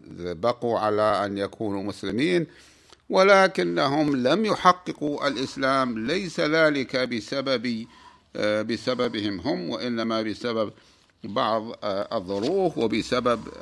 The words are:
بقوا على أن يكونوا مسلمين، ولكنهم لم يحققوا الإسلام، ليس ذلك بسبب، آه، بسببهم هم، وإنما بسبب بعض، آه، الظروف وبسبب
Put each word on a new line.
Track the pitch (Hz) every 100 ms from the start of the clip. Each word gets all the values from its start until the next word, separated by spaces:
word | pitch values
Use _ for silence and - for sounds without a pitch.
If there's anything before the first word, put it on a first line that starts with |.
| - 87
بقوا | 87 82 117 - 120 104
على | 107 104 107 98 101
أن | 98
يكونوا | 98 - 110 98
مسلمين، | 101 - 95 104 160 175 156 - - - _ - -
ولكنهم | 196 190 196 190 185 175 170 143 143 147 135
لم | 123 180 214
يحققوا | 175 180 180 - 156 147 143 143
الإسلام، | 131 135 139 135 135 127 110 117
ليس | 180 185 -
ذلك | 156 160 156 143 117 131
بسبب، | 127 120 - 139 135 127 123 113 113 - - - _ 107
آه، | 107 107
بسببهم | 110 110 - 123 120 110 104 95
هم، | 85 92 87
وإنما | 113 123 117 113 110
بسبب | 110 98 120 113 104 - - _ _ _
بعض، | 107 110 117 110 110 -
آه، | 110 98 - 113
الظروف | 90 98 120 196 185 -
وبسبب | 113 117 - 127 123 117 - -